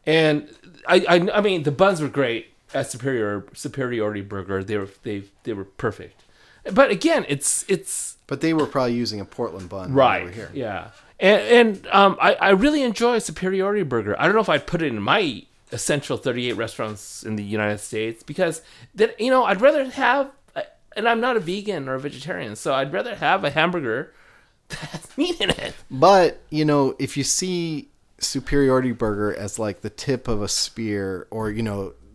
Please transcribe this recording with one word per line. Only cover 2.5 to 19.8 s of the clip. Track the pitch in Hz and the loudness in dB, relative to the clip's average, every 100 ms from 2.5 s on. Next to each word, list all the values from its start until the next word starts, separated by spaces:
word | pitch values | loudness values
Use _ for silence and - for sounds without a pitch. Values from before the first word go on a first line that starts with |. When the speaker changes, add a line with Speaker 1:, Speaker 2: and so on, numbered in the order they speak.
| _ _ | _ _
Speaker 1:
at | 135 123 | -6 -6
Superior, | 120 135 127 104 101 95 | -6 -4 -2 -2 -4 -8
Superiority | - 147 120 127 120 107 104 | -12 -10 -6 -4 -2 -2 -4
Burger. | 98 101 92 98 | -8 -10 -4 -4
They | 98 104 | -2 -4
were, | 98 - | -6 -10
they, | 117 101 98 _ | -8 -8 -10 _
they | - | -8
were | 104 95 | -8 -8
perfect. | - 117 - - _ _ _ _ _ - | -6 -6 -6 -16 _ _ _ _ _ -4
But | 202 269 | 2 4
again, | 190 330 302 - | 4 2 0 0
it's, | 139 - - - | -4 -2 -4 -2
it's | 185 - - - - - | -4 -4 -8 -10 -14 -10
Speaker 2:
But | 139 | -4
they | 160 | 0
were | 160 139 | 0 0
probably | 139 123 120 | 0 0 0
using | 113 107 | -2 -6
a | 95 | -10
Portland | - 117 92 90 | -8 -8 -8 -12
bun | 98 | -10
when | 107 | 0
they | 135 | 4
Speaker 1:
Right. | 123 90 87 | 6 4 -2
Speaker 2:
were | |
here. | 104 95 | -10 -12
Speaker 1:
Yeah. | 143 117 92 82 - - - | -8 -8 -8 -10 -20 -20 2
And, | 190 208 | 4 6
and, | 214 240 233 190 - | 6 6 6 2 2
um, | 196 196 - | 6 6 6
I, | 180 - | 2 4
I | 185 | 4
really | 190 277 302 | 6 4 2
enjoy | 254 196 240 233 | 0 0 2 2
Superiority | - 156 185 190 196 208 | -2 -6 -2 0 0 0
Burger. | 156 120 104 - | 0 -2 -2 0
I | 156 | 2
don't | 220 | 2
know | |
if | 190 | 2
I'd | 151 - | 0 0
put | 170 | -2
it | 156 | -2
in | 110 | -2
my | 104 190 170 101 - _ - | 0 2 0 -4 -12 _ -12
essential | 123 - 147 - 127 | -8 -2 -2 -2 -4
thirty-eight | 135 120 123 | -2 -2 -4
restaurants | 107 113 - 110 104 - - | -4 -6 -6 -8 -8 -14 -14
in | 110 107 | -8 -6
the | |
United | 101 107 107 104 | -4 -2 -2 -2
States | - 110 110 110 | -6 -6 -6 -8
because, | - 151 170 160 - - - | -10 -4 -4 -4 -14 -20 -12
then, | - 226 - | 0 0 0
you | 240 | 0
know, | 262 233 | 2 2
I'd | 190 | 4
rather | 262 302 | 4 4